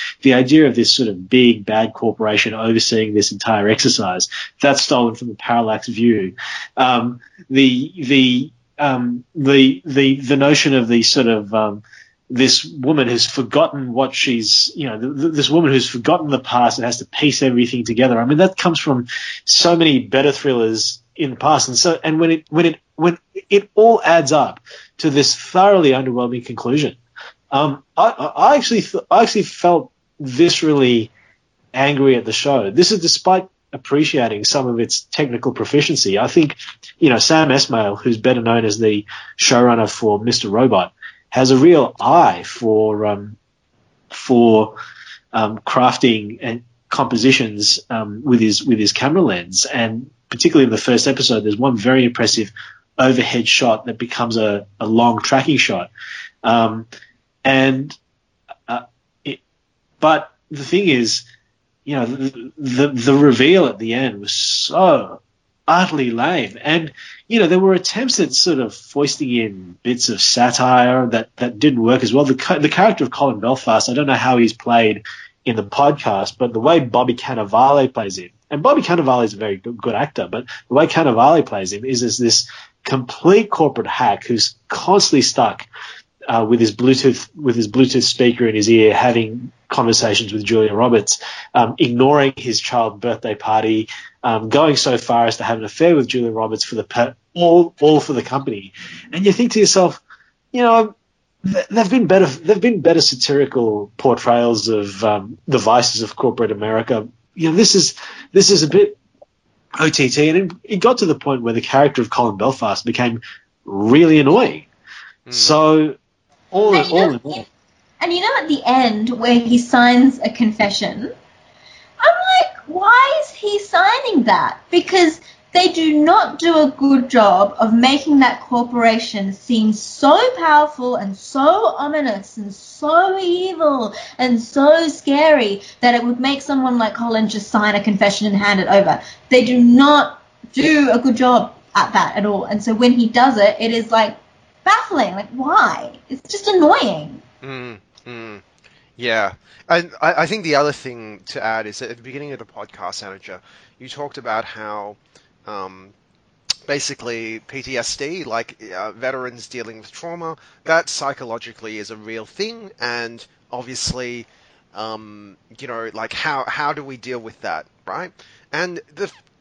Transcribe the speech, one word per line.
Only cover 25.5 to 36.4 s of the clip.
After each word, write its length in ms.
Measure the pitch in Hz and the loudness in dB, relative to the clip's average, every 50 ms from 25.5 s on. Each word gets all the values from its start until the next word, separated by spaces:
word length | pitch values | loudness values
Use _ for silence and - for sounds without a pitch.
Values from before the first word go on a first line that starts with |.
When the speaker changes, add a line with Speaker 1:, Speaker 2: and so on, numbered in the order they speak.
| - 185 190 202 202 185 160 139 | 2 4 4 6 6 6 4 4
Speaker 1:
underwhelming 560 | 131 131 131 131 120 123 120 120 123 123 117 | 2 2 0 -4 -4 -4 -4 -4 -6 -8 -10
conclusion, 500 | - 120 113 - 120 131 151 147 107 - _ _ _ _ - - - _ _ _ _ | -12 -14 -8 -4 -2 -2 0 -2 -4 -6 _ _ _ _ -20 -20 -20 _ _ _ _
um, 340 | - 139 151 147 139 - _ _ _ 160 | -2 0 0 0 -2 -6 _ _ _ 2
I, 100 | 180 233 | 2 2
I, 160 | - - 151 | 0 -2 -8
I 320 | 147 - 143 175 226 294 | -8 0 2 4 4 4
actually, 240 | 294 - - 233 214 | 4 2 0 -2 -2
th-, 240 | - - - 190 - _ | -2 -2 -8 -8 -2 _
I 140 | 175 208 233 | 4 4 4
actually 180 | 233 - 220 | 4 2 -2
felt 500 | 180 - - - - 175 - - 233 - _ _ _ _ _ _ | -4 -4 -8 0 2 2 2 2 0 -4 _ _ _ _ _ _
viscerally 920 | 147 131 123 131 170 175 170 - - 156 151 143 131 123 120 113 110 - _ _ _ _ _ _ _ _ _ _ _ _ - | -12 -8 0 2 2 2 2 0 0 0 2 2 2 2 2 0 0 -4 _ _ _ _ _ _ _ _ _ _ _ _ -4
angry 420 | 131 135 139 147 135 139 135 127 | -2 0 0 0 2 4 4 4
at 80 | 120 104 | 2 0
the 80 | 110 | -4
show. 380 | 107 - - 143 139 127 104 98 | -6 -4 -2 0 0 0 -2 0
This 220 | 101 151 180 - | 2 2 2 2
is 80 | 220 190 | 0 -2
despite 500 | 160 170 - - - 185 185 190 185 - _ _ _ _ - | -2 -2 -2 0 2 0 0 0 0 -8 _ _ _ _ -18
appreciating 720 | 135 _ - 143 147 156 151 - 143 120 113 107 104 107 | -18 _ -2 0 0 0 0 0 -2 -2 -2 -4 -4 -4
some 220 | - - 143 131 123 | -2 -2 -2 -2 -2
of 120 | 120 117 | -2 -2
its 220 | 117 107 - - | -2 -4 -4 -8
technical 500 | - _ - - 151 131 120 120 - 135 | -8 _ -6 -4 -4 -4 -4 -6 -6 -6
proficiency. 640 | 120 - 110 - - 147 143 - 160 - 127 107 95 101 | -6 -6 -6 0 0 0 0 0 -2 -2 -2 -2 0 -2
I 100 | 120 123 | -2 2
think, 280 | - 175 | 2 2